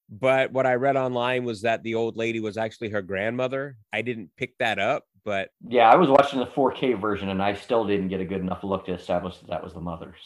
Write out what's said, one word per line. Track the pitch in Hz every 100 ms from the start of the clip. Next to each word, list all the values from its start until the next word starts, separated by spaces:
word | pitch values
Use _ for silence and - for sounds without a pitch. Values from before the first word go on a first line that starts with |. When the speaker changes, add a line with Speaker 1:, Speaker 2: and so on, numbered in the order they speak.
| _
Speaker 1:
But | 104 131 135 135
what | 131 131
I |
read | 123 139 135
online | 127 123 123 127
was | 123 104
that | 113 110
the | 113 113
old | 113 110
lady | 113 113
was | 107 104
actually | 110 - 107
her | 104
grandmother. | 90 95 110 123 127 135 143 117 _
I | 107
didn't | 117 113 82 -
pick | 127 -
that | 120 98
up, | 107 151 - _
but | 107 98 92 _ 120
Speaker 2:
Yeah, | 120 113
I | 156
was | 151
watching | 139 - 131
the | 120
four | - 127
K | - 131
version, | 107 107 95 98
and | 95
I | 101
still | 101 - 117
didn't | 104 101 92
get | 95
a |
good | 90 95
enough | 92 92
look | 98 95 -
to |
establish | 90 - 87 90 -
that | -
that | 87
was | 90
the | 87
mother, | 85 82 - 90